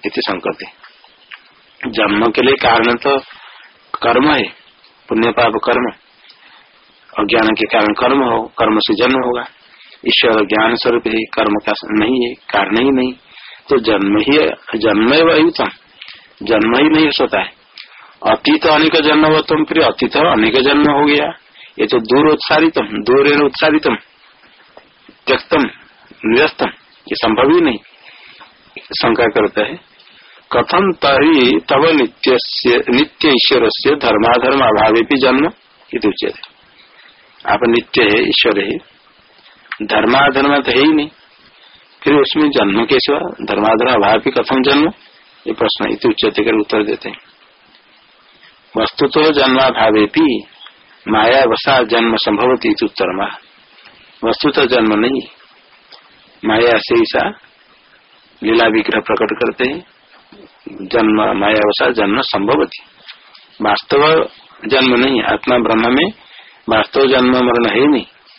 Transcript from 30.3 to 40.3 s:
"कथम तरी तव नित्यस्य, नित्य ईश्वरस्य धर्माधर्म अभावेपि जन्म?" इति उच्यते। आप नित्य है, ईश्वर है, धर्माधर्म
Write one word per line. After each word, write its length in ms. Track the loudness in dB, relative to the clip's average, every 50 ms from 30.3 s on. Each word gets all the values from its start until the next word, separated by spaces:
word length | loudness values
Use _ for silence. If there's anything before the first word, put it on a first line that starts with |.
| -20 -20 _ -4
"कथम 400 | -2 -2 -2 0 0 0 0 0
तरी 680 | -2 0 0 2 2 4 4 4 4 4 4 2 2 0
तव 300 | 0 0 0 2 2 2
नित्यस्य, 840 | 2 2 0 0 -4 -4 0 0 0 0 0 -4 -8 -4 0 0 2 2 2 0
नित्य 380 | 0 0 0 -2 _ -2 0 2
ईश्वरस्य 640 | 2 2 2 2 2 2 2 0 -2 -2 0 0
धर्माधर्म 680 | 0 0 0 0 0 2 2 2 2 2 2 0 0 2
अभावेपि 560 | 2 2 2 2 2 2 2 2 2 0 0
जन्म?" 340 | 2 2 2 2 2 0 -2 -4 _ _ _ _ _ _ -12 -8
इति 140 | -4 -4 -4
उच्यते। 460 | -4 -4 -6 -8 -8 -10 -18 -20 _ _ _ _ _ _ -20 _ _ -20 -20 -20 -20 _ _ _ _ _ -6 -4
आप 60 | -2 0 0 0
नित्य 340 | 0 0 -2 -2 -2 0
है, 200 | 0 2 2 0
ईश्वर 360 | 0 0 -2 0 0 0 0 -2
है, 180 | -2 -4 -6 -8 -10 _ _ _ _ _ _ _ _ _ _ _ _ -20 -20 _ _ -16 -12 -12 -8
धर्माधर्म 760 | -4 -2 0 0 2 2 2 2 2